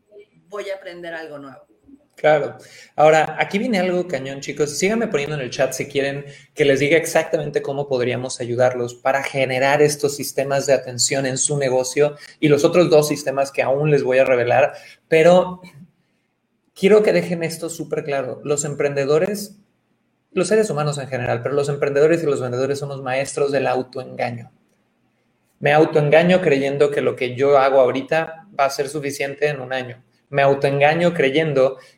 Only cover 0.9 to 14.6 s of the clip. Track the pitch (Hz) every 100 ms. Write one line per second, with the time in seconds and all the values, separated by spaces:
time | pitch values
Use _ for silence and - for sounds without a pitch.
0.9 | 175 170 165 156 143 139 123 _ _ _
1.9 | - _ - 151 151 131 - - - -
2.9 | - 151 156 151 - 156 202 254 196 185
3.9 | 180 180 135 135 135 151 147 147 - 185
4.9 | 226 226 143 143 151 123 - 131 - -
5.9 | 139 139 143 - - _ - 143 131 143
6.9 | 160 160 160 156 160 147 143 143 139 143
7.9 | 127 120 123 131 - 120 120 127 123 120
8.9 | - 135 139 139 143 131 127 135 147 147
9.9 | 147 139 143 131 - 135 139 131 131 -
10.9 | 123 - 139 135 131 - 147 135 127 127
11.9 | 147 147 - - - 151 143 160 180 165
12.9 | 151 147 151 143 139 139 - 123 139 151
13.9 | 143 127 131 131 123 120 120